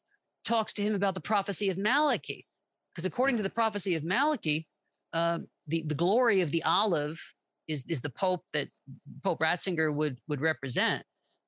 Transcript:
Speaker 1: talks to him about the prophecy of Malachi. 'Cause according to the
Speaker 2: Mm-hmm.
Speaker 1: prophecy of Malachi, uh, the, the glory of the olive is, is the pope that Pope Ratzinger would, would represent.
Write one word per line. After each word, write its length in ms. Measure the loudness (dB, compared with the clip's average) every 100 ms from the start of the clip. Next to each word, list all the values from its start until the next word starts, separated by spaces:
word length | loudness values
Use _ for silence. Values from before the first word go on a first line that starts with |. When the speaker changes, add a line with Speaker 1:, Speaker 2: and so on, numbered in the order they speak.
| _ _ _ _
Speaker 1:
talks 300 | -2 0 0
to 100 | -2
him 100 | -2
about 220 | 0 0 -2
the 60 |
prophecy 480 | 0 0 0 0 0
of 80 | 0
Malachi. 680 | 0 2 2 0 -4 -14 -16 _ _ _ _
'Cause 120 | -6 -2
according 320 | 2 2 2
to 60 |
the 60 | 0
Speaker 2:
Mm-hmm. 60 | 0
Speaker 1:
prophecy 400 | 0 0 -2 -2
of 80 |
Malachi, 640 | 0 2 2 0 0 -2 -4 _ _ _ _
uh, 260 | 0 0 0 -6 _ -4
the, 160 | -2
the 140 | -2 0
glory 460 | 2 4 4 4
of 100 | 2
the 100 | 0
olive 560 | 2 2 2 2 0 -6 -12 -18 _ _ -6
is, 160 | -6 -2
is 140 | -4
the 100 | -4
pope 340 | -2 0 0 -2
that 160 | -4 -4 _ -18 -18 -16 -4
Pope 160 | -2 0
Ratzinger 540 | 0 0 0 0 0 2
would, 240 | 0 -2 -4
would 120 | 0
represent. 640 | 0 0 -2 0 0 -2 -6 _ _ _